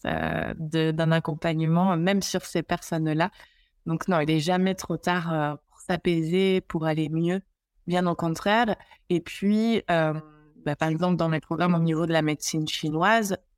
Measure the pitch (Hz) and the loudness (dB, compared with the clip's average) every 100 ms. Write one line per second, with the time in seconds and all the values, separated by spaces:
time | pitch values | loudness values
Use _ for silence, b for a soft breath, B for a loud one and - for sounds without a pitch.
0 | - 80 80 - - - 156 160 160 160 | -6 -4 -2 -4 -4 -6 -4 0 0 0
1 | 160 165 160 151 170 160 160 170 185 165 | 2 2 0 -4 -2 0 2 2 2 2
2 | 180 202 - 185 - 175 - 175 - 165 | 2 0 0 -4 -4 -4 -2 -4 -4 -2
3 | 156 156 175 B B B B B - 160 | 0 0 -2 B B B B B -4 -4
4 | - 170 151 160 151 180 185 185 - 165 | 0 0 2 0 2 2 2 -2 -6 -4
5 | - 180 170 160 147 147 _ - - 175 | -2 -2 -2 -2 -2 -4 _ -14 -6 -2
6 | 180 170 160 180 190 190 - 170 160 156 | 0 0 2 2 2 0 -2 -4 -2 0
7 | 151 160 170 190 - _ _ _ - 175 | 0 0 0 -2 -6 _ _ _ -4 0
8 | 180 165 170 160 202 220 233 190 B B | 0 0 -2 -2 0 2 2 -2 B B
9 | - 170 - - 196 214 226 226 - 170 | -2 -2 -2 -4 0 2 2 0 2 2
10 | 156 156 - - - - 151 147 160 160 | 2 -2 -10 -20 -20 -10 -6 -2 0 0
11 | 180 170 165 160 - 160 175 170 165 156 | 2 2 2 0 -2 0 2 2 2 0
12 | 165 160 156 151 - 160 156 - 156 156 | 2 2 2 0 -2 -4 -2 -4 -2 2
13 | 190 226 202 190 _ | 4 4 2 -4 _